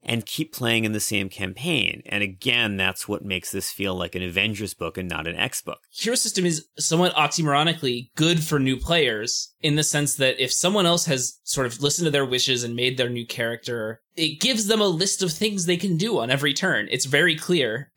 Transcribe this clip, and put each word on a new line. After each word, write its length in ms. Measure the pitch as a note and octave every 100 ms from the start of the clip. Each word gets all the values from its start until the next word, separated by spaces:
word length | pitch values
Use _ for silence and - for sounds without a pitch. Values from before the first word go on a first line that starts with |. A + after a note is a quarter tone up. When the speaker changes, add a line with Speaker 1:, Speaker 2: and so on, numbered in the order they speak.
Speaker 1:
and 220 | - A#2
keep 260 | - - D#3+
playing 300 | - A#2+ A2+
in 80 | A2
the 60 | G#2+
same 300 | - G#2 G2
campaign. 720 | - F#2+ F#2 D#3+ D3+ F2+ - -
And 160 | G2+
again, 560 | G2+ F#2 B2+ A#2+ A2+ G2
that's 280 | F#2 - -
what 160 | G2+
makes 300 | G2 F2+ -
this 180 | F#2+ -
feel 240 | - G2
like 200 | F#2 F2
an 80 | F2+
Avengers 500 | F2+ F2 G#2+ G#2 G2+
book 240 | - E2 F#2
and 100 | F#2
not 200 | D#2+ D#2+
an 100 | E2+
X 240 | A#2 -
book. 200 | - - _
Speaker 2:
Hero 260 | - G#3+ B3
System 300 | A3+ - F3
is 200 | D#3+ - -
somewhat 360 | - E3 F3+
oxymoronically 960 | - D3 E3+ D3+ C#3+ D#3+ E3 C3+ A#2+ - -
good 260 | D#3+ E3
for 160 | D#3 D3
new 200 | C3 B2+
players 720 | - E3+ C3+ G#2+ A#2 - - _
in 160 | D#3 D3+
the 60 |
sense 300 | D3 D3 C#3+
that 280 | - C3 -
if 80 | B2+
someone 340 | - F3+ G#3 E3+
else 180 | E3+
has 340 | E3+ C3 B2 -
sort 220 | - C#3+ B2
of 160 | A2+
listened 240 | C#3+ D#3 E3+
to 40 |
their 140 | C#3+
wishes 400 | C3+ B2+ C3+ B2
and 100 | A#2+
made 220 | A#2 B2+ C3
their 140 | A#2+
new 160 | A#2+ A#2
character, 720 | - A#2 A#2 - A#2+ G#2+ A#2 _ -
it 240 | D#3+ D3
gives 260 | B3 A3 G3+
them 140 | A3
a 60 | G3+
list 340 | D#3+ F#3+ -
of 80 | F#3
things 340 | - A3 G3 E3+
they 100 | F3
can 220 | G3 E3
do 200 | A3 F3
on 120 | A#2
every 240 | C3+ C#3+
turn. 340 | - F#3+ B2 G#2
It's 140 | B2
very 320 | C3+ D#3 F3 D#3
clear, 560 | - F3 A#2+ A2+ C3+